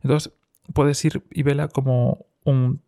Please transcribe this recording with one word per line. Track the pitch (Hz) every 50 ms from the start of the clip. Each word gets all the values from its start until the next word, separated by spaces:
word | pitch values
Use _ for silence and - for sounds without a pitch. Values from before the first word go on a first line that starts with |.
| -
entón | 131 139 151 - - _ _ _ _ _ _ _ - -
podes | - 139 147 143 - -
ir | 156 - 190 _ _
e | - 170
vela | 135 143 139 143 151 151
como | - - 135 131 127 123 120 120 - - - _ _ _ _
un | - 135 131 127 123 131 - _